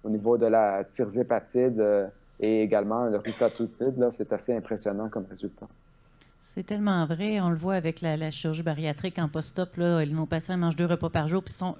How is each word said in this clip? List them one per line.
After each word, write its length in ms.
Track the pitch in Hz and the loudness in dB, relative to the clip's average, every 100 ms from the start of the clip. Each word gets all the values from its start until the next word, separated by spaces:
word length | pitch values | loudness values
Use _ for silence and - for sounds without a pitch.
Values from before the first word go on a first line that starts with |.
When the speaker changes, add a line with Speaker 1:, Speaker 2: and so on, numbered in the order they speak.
Speaker 1:
au 60 | 110 | -4
niveau 280 | 107 110 117 | 0 4 4
de 100 | 113 | 6
la 360 | 110 104 98 | 6 4 2
tirzépatide, 960 | 98 - 107 107 120 113 - 127 127 110 | -2 -4 -2 0 0 0 0 2 2 4
euh, 280 | 104 101 98 - _ - | 4 4 2 -6 _ -2
et 200 | 107 110 | 2 2
également 440 | 107 107 101 113 120 | 4 2 2 0 0
le 120 | 104 | -2
ritatrutide, 800 | 113 107 113 - 113 - 131 131 | -2 0 0 0 -6 -2 -2 2
là, 140 | 123 | 0
c'est 220 | - 107 | 0 -4
assez 200 | 104 - | -4 -2
impressionnant 540 | 117 - 107 104 101 110 | -4 -2 -4 -4 -4 -4
comme 180 | 110 95 | -6 -10
résultat. 380 | 98 104 - - - _ _ _ _ _ _ | -10 -12 -12 -20 -20 _ _ _ _ _ _
Speaker 2:
C'est 220 | - - | -14 -10
tellement 420 | 180 208 208 180 160 | -6 -2 2 2 0
vrai, 340 | 165 208 214 | 0 0 0
on 80 | 175 | 2
le 80 | 165 | 0
voit 180 | 180 190 | 0 0
avec 260 | 160 165 | 0 -2
la, 160 | 170 151 | -2 -2
la 140 | 156 | -4
chirurgie 320 | - 165 156 | -4 -4 -2
bariatrique 560 | 165 151 160 147 190 180 | -2 -2 -4 -4 -4 -2
en 80 | 160 | -2
post-op, 480 | 160 - - 180 - | -2 -6 -4 -4 0
là, 280 | 175 170 151 | 2 4 2
nos 200 | 156 156 | 0 -2
patients 320 | 165 160 185 | -4 -2 0
mangent 200 | 170 151 | 0 2
deux 80 | 175 | 0
repas 240 | 175 165 | 0 0
par 180 | 165 156 | 0 0
jour, 160 | 185 | -2
puis 100 | 185 | -4
sont 220 | - 185 - | -6 -6 -4